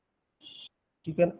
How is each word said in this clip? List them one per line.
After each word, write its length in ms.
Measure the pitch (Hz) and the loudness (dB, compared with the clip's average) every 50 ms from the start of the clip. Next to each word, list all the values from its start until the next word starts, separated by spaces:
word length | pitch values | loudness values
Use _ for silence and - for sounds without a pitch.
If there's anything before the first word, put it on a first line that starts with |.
| _ _ _ _ _ _ _ _ - - - - - - _ _ _ _ _ _ - | _ _ _ _ _ _ _ _ -20 -20 -18 -18 -18 -20 _ _ _ _ _ _ -12
You 100 | 165 156 | -4 2
can 240 | 160 175 175 - - | 4 4 4 4 -2